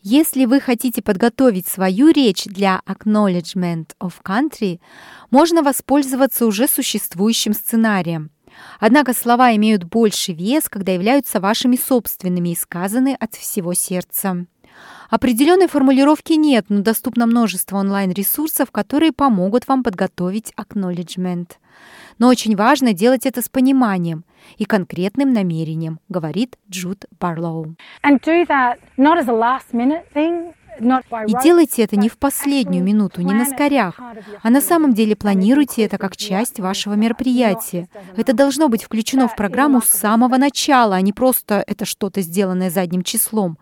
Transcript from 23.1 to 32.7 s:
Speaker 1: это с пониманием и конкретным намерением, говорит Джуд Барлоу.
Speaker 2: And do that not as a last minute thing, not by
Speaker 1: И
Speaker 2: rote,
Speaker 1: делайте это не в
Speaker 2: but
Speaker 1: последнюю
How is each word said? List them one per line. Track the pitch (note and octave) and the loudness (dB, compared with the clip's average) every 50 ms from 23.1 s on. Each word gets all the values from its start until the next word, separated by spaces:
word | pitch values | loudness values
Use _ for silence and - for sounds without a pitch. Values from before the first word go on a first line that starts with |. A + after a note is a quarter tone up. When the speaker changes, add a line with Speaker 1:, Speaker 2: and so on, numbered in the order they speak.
| C4+ C4 - | 2 2 0
Speaker 1:
это | C4+ - B3 | -4 -4 -4
с | A3+ - | -8 -4
пониманием | - C4+ B3+ C4 C#4 C4 B3+ G#3+ G3 F#3 E3+ E3+ D#3+ D#3 - _ _ _ _ - - | 0 2 2 4 4 4 2 2 0 -2 -2 -4 -6 -8 -12 _ _ _ _ -20 -8
и | _ A3 | _ -4
конкретным | - A3 G3 E3+ _ - E3 F3+ G3+ - C4+ C#4+ C4+ B3 | -2 0 -2 -2 _ -6 -4 -4 -4 0 0 2 2 2
намерением, | G#3+ F#3+ F3 E3 D#3+ E3 D#3 D#3+ D#3+ E3 D#3+ D#3+ D#3+ _ | 2 0 0 -2 -4 -4 -6 -6 -6 -6 -6 -8 -12 _
говорит | _ F3 F3+ D#3 D#3 D3+ F#3+ A#3 A#3 - _ _ G3+ | _ -8 -6 -6 -4 -4 -4 -4 -6 -8 _ _ _
Джуд | F3+ F#3 F3+ F3 G3 _ - _ - _ | -12 -10 -8 -8 -10 _ -14 _ -12 _
Барлоу. | - F3 E3 E3 E3+ E3+ D#3+ E3 D#3+ D#3 E3 _ - - - - - | -6 -6 -4 -6 -6 -6 -6 -8 -10 -10 -14 _ -20 -20 -16 -14 -2
Speaker 2:
And | C#4+ C#4+ A#3+ | -2 -2 -2
do | - D#4 E4 E4+ F4 | 0 0 0 0 2
that | - D4 C#4 B3+ A#3+ - - _ _ _ | 0 0 0 0 0 -2 -6 _ _ _
not | - C4 D4+ E4 | 0 2 2 2
as | F4 C#4+ | 2 0
a | B3+ A#3+ | 0 0
last | A3 A3+ A#3+ C4 C4 - _ - | 0 0 0 -2 -4 -6 _ -6
minute | A#3 A#3+ C4+ D#4 E4+ - _ _ | -2 -2 -2 -2 -2 -8 _ _
thing, | D4 D4+ E4 F4 E4+ E4 F4 D#4 _ _ - - B3+ | -2 -2 -2 -2 -4 -8 -12 -18 _ _ -20 -12 -2
not | A3 B3 C4 C4 - _ | 0 0 0 0 -2 _
by | A#3 A3+ A3 | -10 -8 -4
Speaker 1:
И | G#3+ A3 | -4 -2
Speaker 2:
rote, | B3 C4 | 2 4
Speaker 1:
делайте | D#4+ F4 F4 D#4+ - - - A3 | 4 6 6 4 2 2 -2 0
это | - A3 | 0 2
не | G3+ G3+ | 0 0
в | A3+ - | 0 0
Speaker 2:
but | _ | _
Speaker 1:
последнюю | - C#4 - - - C#4+ C#4 C#4 A#3+ F#3 | -4 -2 -2 -2 -4 -2 0 0 0 0